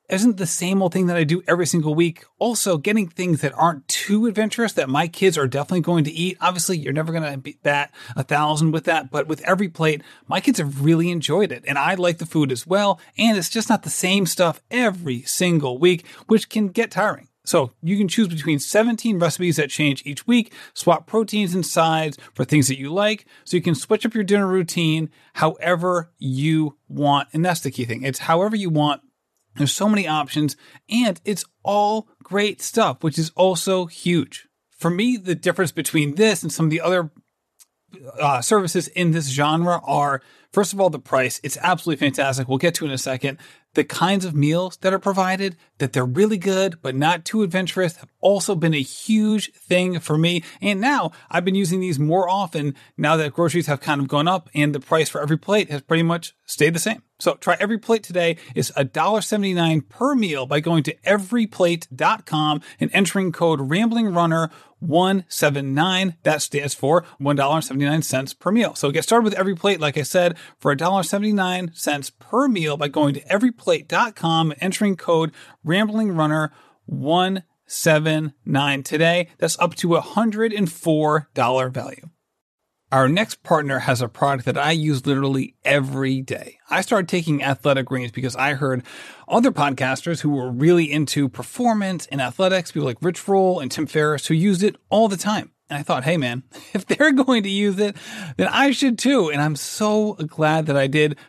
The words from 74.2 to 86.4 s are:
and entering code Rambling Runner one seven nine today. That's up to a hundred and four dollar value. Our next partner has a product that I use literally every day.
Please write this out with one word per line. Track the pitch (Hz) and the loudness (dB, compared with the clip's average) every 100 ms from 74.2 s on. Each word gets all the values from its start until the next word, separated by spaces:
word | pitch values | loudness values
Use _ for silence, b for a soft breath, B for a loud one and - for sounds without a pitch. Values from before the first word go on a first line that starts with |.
| 165 160 160 | 0 2 2
and | 147 | 0
entering | 185 - 202 185 | -4 0 0 0
code | - 165 160 B B B | 0 2 0 B B B
Rambling | 151 185 214 220 214 | -2 0 0 0 -2
Runner | 170 151 156 151 b b b - | 0 0 0 -2 b b b -10
one | 139 135 175 185 190 - _ _ | -6 0 2 2 -2 -8 _ _
seven | - 170 156 156 156 156 - - | -2 2 2 2 0 -4 -8 -2
nine | 139 143 139 | 0 0 -2
today. | 131 151 165 175 170 _ | -4 0 2 2 -2 _
That's | 165 - | -4 0
up | 175 - | -4 -2
to | 175 165 | 0 0
a | |
hundred | - 202 226 214 226 | 0 -2 0 0 -2
and | 208 175 | 0 -2
four | - 170 156 151 151 147 | -2 0 2 2 0 -2
dollar | 135 123 131 127 | -2 0 0 -2
value. | 127 139 - 165 _ _ _ _ _ _ _ _ | -6 -10 -14 -20 _ _ _ _ _ _ _ _
Our | 135 131 | 2 4
next | 175 220 - | 2 -2 -6
partner | - 160 143 135 | 0 0 0 -2
has | 131 120 | -2 -2
a | 123 | -2
product | - 139 135 123 | -2 0 0 -2
that | 127 | -2
I | 147 | 0
use | 165 151 135 143 | 0 0 0 0
literally | 135 139 135 123 - 135 | 0 0 -2 -4 -6 0
every | 143 135 135 135 131 | 2 0 -2 -2 -2
day. | 131 123 | -4 -8